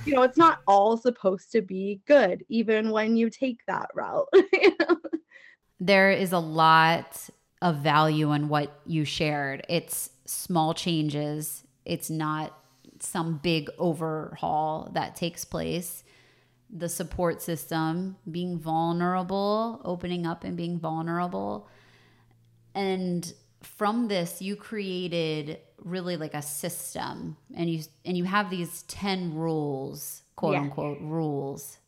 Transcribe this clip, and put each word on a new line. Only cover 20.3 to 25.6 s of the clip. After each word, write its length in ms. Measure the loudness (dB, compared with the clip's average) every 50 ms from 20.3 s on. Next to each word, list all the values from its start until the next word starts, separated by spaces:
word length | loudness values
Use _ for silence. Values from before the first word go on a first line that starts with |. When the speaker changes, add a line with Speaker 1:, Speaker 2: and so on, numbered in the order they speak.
| -6 -6 -8
Speaker 2:
and 120 | -8 -8
being 220 | -6 -6 -6 -6 -6
vulnerable. 880 | -4 -4 -4 -4 -4 -4 -2 -2 -4 -4 -4 -6 -6 -6 -6 -8 -10 -16 -20 _ _ _ _ _ _ _ _ _ _ _ _ _ _ _ _ _ _ _ -6
And 580 | -4 -2 -2 -2 -2 -2 -2 -2 -2 -4 -6 -12 -18 _ _ _ _
from 460 | -20 -18 -8 -4 -2 0 0 0 -2 0
this, 340 | 0 -2 -2 -4 -6 -8
you 140 | -8 -8 -8
created 1040 | -10 -10 -10 -8 -8 -6 -6 -6 -6 -4 -4 -2 -2 -2 -2 -2 -4 -6 -8 -10 -12